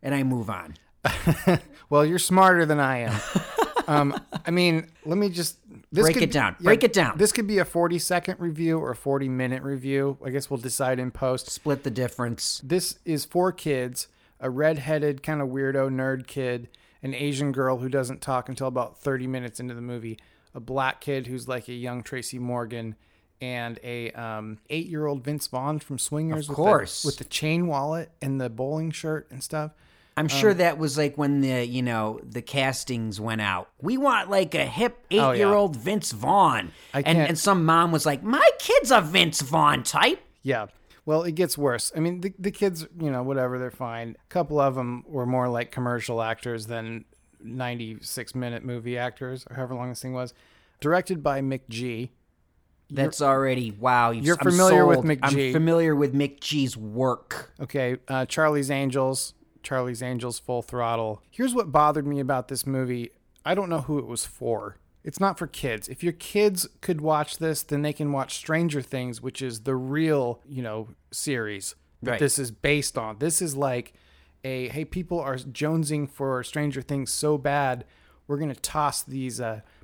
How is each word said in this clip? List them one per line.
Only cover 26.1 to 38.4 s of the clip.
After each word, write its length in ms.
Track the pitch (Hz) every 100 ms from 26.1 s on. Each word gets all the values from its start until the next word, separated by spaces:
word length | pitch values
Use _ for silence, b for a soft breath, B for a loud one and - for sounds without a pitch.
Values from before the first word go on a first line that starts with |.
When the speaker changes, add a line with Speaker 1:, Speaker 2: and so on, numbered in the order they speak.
| 147 160 156
Speaker 1:
Of 60 | 147
Speaker 2:
with 60 | 143
Speaker 1:
course. 440 | 175 175 101 -
Speaker 2:
the, 20 | 151
with 80 | -
the 80 |
chain 420 | - - 156 165 175
wallet 420 | 143 143 160 160 _
and 180 | 139 135
the 120 | 127
bowling 400 | 113 131 156 160
shirt 380 | 156 160 156 -
and 120 | 135
stuff. 280 | - 156 151 - b b b -
Speaker 1:
I'm 100 | 156
sure 240 | 135 214
Speaker 2:
Um, 60 | 185
Speaker 1:
that 200 | 175 151
was, 200 | 156 135
like, 180 | 147 147
when 260 | 147 143
the, 220 | 135 127
you 160 | 120 123
know, 380 | 123 113 107 113 -
the 140 | 113
castings 800 | 117 143 135 127 - 123 110 104
went 200 | 107 110
out. 280 | 104 90 92 _
"We 160 | 151 262
want, 300 | 277 233 190
like, 240 | 196 185 165
a 80 | 135
hip 320 | 120 240 - -
Speaker 2:
Oh, 20 |
yeah. 160 | 196 139
Speaker 1:
eight-year-old 460 | 120 101 104 196 139
Vince 340 | 120 208 -
Vaughn." 600 | 107 123 196 175 120 82 B B
Speaker 2:
I 60 | 143
Speaker 1:
And, 40 | 143 165
Speaker 2:
can't 100 | 151
Speaker 1:
and 100 | 160
some 260 | - 190
mom 280 | 160 165 170
was 120 | 160
like, 200 | 156 139
"My 260 | 190 254